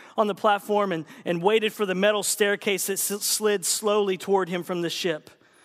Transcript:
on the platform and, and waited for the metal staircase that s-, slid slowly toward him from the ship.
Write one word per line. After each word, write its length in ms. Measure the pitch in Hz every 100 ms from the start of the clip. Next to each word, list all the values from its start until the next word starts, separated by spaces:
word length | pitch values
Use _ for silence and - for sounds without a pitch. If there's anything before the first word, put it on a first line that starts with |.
| - -
on 120 | 214
the 80 | 190
platform 560 | 214 202 - 208 202
and, 120 | 160 147 -
and 180 | - 170
waited 300 | 185 226 214
for 120 | 214
the 120 | 196 185
metal 260 | 208 208
staircase 640 | - - 202 202 214 185 -
that 60 |
s-, 320 | 190 - 202
slid 400 | - - 214 202
slowly 520 | 165 - 214 208 196 185
toward 320 | - 190 175
him 140 | 180
from 200 | 170 180
the 80 | 165
ship. 400 | - 180 151 - _ _ _